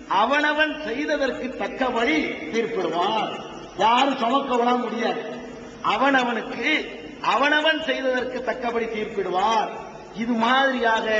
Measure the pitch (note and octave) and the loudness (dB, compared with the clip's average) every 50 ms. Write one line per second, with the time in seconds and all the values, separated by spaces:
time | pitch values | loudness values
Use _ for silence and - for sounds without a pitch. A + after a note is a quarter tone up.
0 | - - E3 F#3+ G#3+ B3 C#4+ D4 D4 D4+ D4 D4+ D#4 D4+ C#4+ - G#3 G#3+ A#3 C4+ | -6 -2 2 2 4 4 2 2 2 2 2 2 2 0 0 -4 -6 -6 -4 -4
1 | D4+ D#4+ D4+ C#4 C#4 B3+ - - A#3 A#3+ - - G3+ F#3+ - - C4 B3+ A3 A3+ | -2 -2 0 0 0 -2 -2 -4 -6 -6 -6 -6 -6 -4 -2 -2 -2 0 0 0
2 | A#3+ C4+ D#4 D4+ A3 - - - - - - A3+ A3 F3 - F#3+ F3+ E3 D#3+ E3+ | 2 2 2 2 0 -2 -4 -8 -8 -4 -2 -2 -2 0 0 -2 -2 0 0 0
3 | F3+ G3+ A3 G#3+ - - - - - - - - - - - F3+ G3 A3+ A#3+ B3 | 0 2 0 0 -2 -2 -4 -8 -10 -12 -12 -14 -14 -10 -2 2 4 4 6 6
4 | C4+ C#4+ B3+ A#3+ A#3 A#3 C4 C#4 - - B3 A#3 A#3 B3 B3 B3 A#3 A3 - A3+ | 4 4 2 0 0 2 2 2 2 2 0 2 4 4 2 2 0 -2 -2 -2
5 | A3+ G3+ F3 - - - - - - - - - - - - - - D#3+ G3 A3 | -2 -2 -2 -2 -6 -8 -8 -10 -12 -12 -14 -14 -14 -16 -12 -6 -2 0 2 2
6 | C4 C#4 C#4 C4 B3 A#3+ A#3+ G#3+ G3 E3+ - A3 A#3+ D4 - C#4 - - - - | 4 4 4 4 4 2 0 -2 -4 -6 -6 -4 -2 0 0 0 -2 -4 -8 -12
7 | - - - - - E3 G3 A3+ C4+ D4 D4+ D4+ D4+ D#4+ D#4 D4 - C4+ C4 C4 | -12 -14 -12 -6 -2 0 2 4 4 4 4 4 4 2 2 2 0 -2 -2 0
8 | C4 C4 B3+ A#3 A3+ - - B3 - A3+ G#3+ B3+ A#3+ A#3 A3+ A#3 A3+ - - G#3+ | 0 0 0 0 -2 -4 -4 -4 -4 -4 -4 -4 -4 -4 -2 -2 -2 -2 -4 -4
9 | G#3+ - - G3 F#3+ F#3 F3 F#3 G3+ A3 A3+ A3 F#3 - - - - - - - | -4 -4 -4 -4 -2 -2 0 2 2 2 2 2 0 -2 -4 -8 -12 -14 -14 -16
10 | - - - F3+ A#3 A3+ A#3+ A3 A3 A#3 B3+ C4+ C4+ C4+ B3+ A#3+ A#3 A3+ A3+ A3 | -16 -12 -8 -4 -2 0 0 2 4 4 4 6 4 4 2 2 2 2 2 2
11 | G#3+ A3 A3 G#3+ | 2 2 2 2